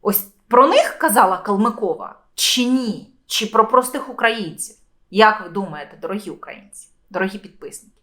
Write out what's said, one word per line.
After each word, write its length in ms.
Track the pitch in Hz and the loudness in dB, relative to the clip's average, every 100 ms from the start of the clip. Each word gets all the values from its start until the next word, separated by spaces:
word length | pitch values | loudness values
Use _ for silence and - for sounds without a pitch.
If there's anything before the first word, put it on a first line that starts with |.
Ось 260 | 214 202 - _ _ | -2 -4 -6 _ _
про 200 | 247 285 | 4 6
них 300 | 508 - - | 4 2 0
казала 400 | 320 226 202 185 | 0 4 4 2
Калмикова 800 | - 196 233 233 196 156 - - _ - | -2 0 0 -2 -4 -4 -8 -18 _ -4
чи 300 | - - 247 | -2 0 2
ні? 480 | 262 240 180 - _ _ | 0 -2 -8 -12 _ _
Чи 200 | - 220 | -6 0
про 220 | 220 220 | 2 4
простих 420 | 254 254 285 254 | 2 0 -8 -10
українців? 640 | 240 233 233 175 - - - _ _ _ | -2 -2 -2 -8 -10 -16 -16 _ _ _
Як 320 | 190 214 214 | 4 4 4
ви 80 | 180 | -6
думаєте, 480 | 170 190 151 143 - | -8 -8 -10 -16 -14
дорогі 280 | - 202 - | -10 -10 -10
українці, 580 | - - - 202 - - _ _ | -14 -16 -18 _ -20 -20 _ _
дорогі 280 | 185 190 202 | -4 -4 -6
підписники? 580 | 196 - 147 - _ _ | -16 -20 -18 -18 _ _